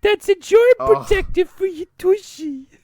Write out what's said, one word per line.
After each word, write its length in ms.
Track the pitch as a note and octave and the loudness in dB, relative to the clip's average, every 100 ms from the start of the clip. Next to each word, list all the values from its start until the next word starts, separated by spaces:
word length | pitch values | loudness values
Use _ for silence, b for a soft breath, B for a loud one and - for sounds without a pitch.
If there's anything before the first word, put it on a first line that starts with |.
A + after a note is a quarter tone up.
That's 280 | G#4 G#4 - | 0 -2 -2
a 60 | |
joy 220 | G4 - G4+ A#4+ B4 | -4 2 2 4 2
protector 640 | - - - F#4+ - - | 2 0 2 -2 -2 -4
for 220 | F4+ - F#4+ | -4 -4 -8
your 200 | E4 F#4 _ | -8 -16 _
tushy. 680 | F4+ G4+ - - D#4 C4+ C4+ _ | -2 -2 -4 -14 -12 -12 -16 _